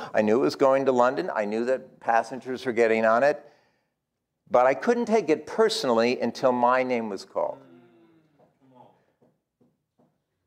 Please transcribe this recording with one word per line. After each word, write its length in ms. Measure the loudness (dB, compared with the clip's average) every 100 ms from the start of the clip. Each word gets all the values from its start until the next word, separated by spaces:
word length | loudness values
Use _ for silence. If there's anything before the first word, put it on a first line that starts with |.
| -4
I 80 | 0
knew 180 | 2 2
it 40 |
was 120 | 0 0
going 300 | 2 2 2
to 60 |
London. 380 | 2 2 0 -4
I 120 | -6 -4
knew 200 | -4 -4
that 340 | -4 -6 -10
passengers 680 | -2 0 0 -6 -10 -8 -4
were 80 |
getting 320 | 0 2 4 2
on 180 | 4
it. 200 | 2 0 -8 _ _ _ _ _ _ _ _ _ _
But 160 | 2 2
I 100 | 2
couldn't 300 | -2 -2 0
take 240 | 0 0
it 160 | -2 -2
personally 760 | -2 0 0 0 2 2 0
until 300 | -4 -2 -2
my 320 | 2 2 2
name 260 | 0 -4 -4
was 160 | -10 -8
called. 320 | -6 -6 -6 -18 -20 -20 _ _ _ _ _ _ _ _ -20 -20 _ _ _ _ _ _ _ _ _ _ _ _ _ _ _